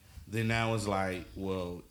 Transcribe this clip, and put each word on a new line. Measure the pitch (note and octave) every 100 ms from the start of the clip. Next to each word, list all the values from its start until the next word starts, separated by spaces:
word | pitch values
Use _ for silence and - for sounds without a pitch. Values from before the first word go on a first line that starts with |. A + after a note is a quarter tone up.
| - - -
then | A2 A2+
now | A2+ A2+
it's | A2+ G2+
like, | F#2+ F#2+ F#2 -
"Well, | - F#2+ F#2 F2 F2+ -